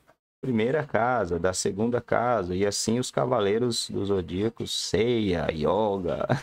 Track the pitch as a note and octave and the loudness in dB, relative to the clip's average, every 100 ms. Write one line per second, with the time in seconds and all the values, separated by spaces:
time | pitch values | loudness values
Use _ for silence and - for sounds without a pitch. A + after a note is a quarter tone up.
0 | _ _ _ - C3+ A2+ A2+ D3+ C#3+ G#2 | _ _ _ -10 -2 0 2 0 0 0
1 | A#2+ B2 F2+ E2+ F#2 F2+ G#2+ F#2+ A#2 A#2+ | 2 0 0 0 0 0 -2 0 0 0
2 | - G#2 A#2+ A2+ F2 F2+ G2+ G2+ - A#2+ | 0 0 2 0 0 0 0 0 -2 -2
3 | B2+ - C3 B2 G2+ A2 B2 A2+ - G#2 | -2 -2 0 2 2 2 0 -2 -4 -4
4 | G2 G2 E2+ F2 A2 - G2 - - G#2+ | 0 0 -2 -2 -2 -4 -6 -6 -2 0
5 | A#2 A#2+ G#2 E2+ D2 D#2+ D2 F#2+ A2 G2 | 2 2 2 0 0 0 2 2 2 0
6 | E2+ C2+ - C3+ | -2 -2 -2 -2